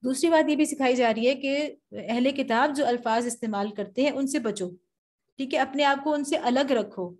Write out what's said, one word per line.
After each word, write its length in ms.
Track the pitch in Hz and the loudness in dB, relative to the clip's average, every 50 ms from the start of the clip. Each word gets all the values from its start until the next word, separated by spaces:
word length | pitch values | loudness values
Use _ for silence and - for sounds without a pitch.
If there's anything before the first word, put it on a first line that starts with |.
| - | -2
दूसरी 280 | 254 262 262 - 339 | -2 -2 0 2 4
बात 180 | 330 311 311 302 | 4 4 4 4
ये 80 | 302 | 4
भी 100 | 277 302 | 2 2
सिखाई 280 | 302 294 294 269 254 262 | 0 2 0 2 2 2
जा 140 | 247 247 233 | 4 4 2
रही 160 | 220 220 226 | 2 2 2
है 80 | 247 277 | 2 0
कि 180 | 269 285 269 269 285 302 294 - _ _ _ - 208 | 0 -2 -2 -2 -2 -2 -4 -6 _ _ _ -14 -12
अहले 320 | 202 190 226 240 247 269 277 | -6 -4 -2 0 0 0 0
किताब 380 | 277 269 190 226 226 262 294 294 | 0 -2 0 2 2 2 0 0
जो 100 | 269 294 | 0 0
अल्फाज 400 | 240 240 240 240 226 220 233 240 | 0 0 0 0 0 0 0 0
इस्तेमाल 440 | 240 233 - - 220 208 202 202 214 208 | -2 -6 -6 -6 -4 -2 -2 -2 -4 -4
करते 300 | - 202 196 - - 262 | -6 -8 -8 -2 0 0
हैं 100 | 294 - | 0 0
उनसे 240 | 262 277 262 - 294 | -2 -4 -2 -2 -2
बचो, 280 | 233 226 202 - 190 180 180 - _ _ _ _ _ _ _ _ _ _ _ _ | -2 -2 -4 -4 -6 -8 -8 -14 _ _ _ _ _ _ _ _ _ _ _ _
ठीक 160 | 269 262 302 | -8 -4 0
है, 60 | 294 | -2
अपने 220 | 262 269 269 277 294 | -2 0 0 0 2
आप 180 | 277 277 277 277 | 2 2 2 0
को 80 | 311 302 | -2 -2
उनसे 240 | 294 285 277 302 - | -2 -2 -2 -2 -2
अलग 340 | - 247 247 269 277 262 277 | 0 0 2 2 2 2 2
रखो। 400 | 233 202 208 - - 185 175 180 - | 0 0 -4 -6 -8 -8 -8 -10 -16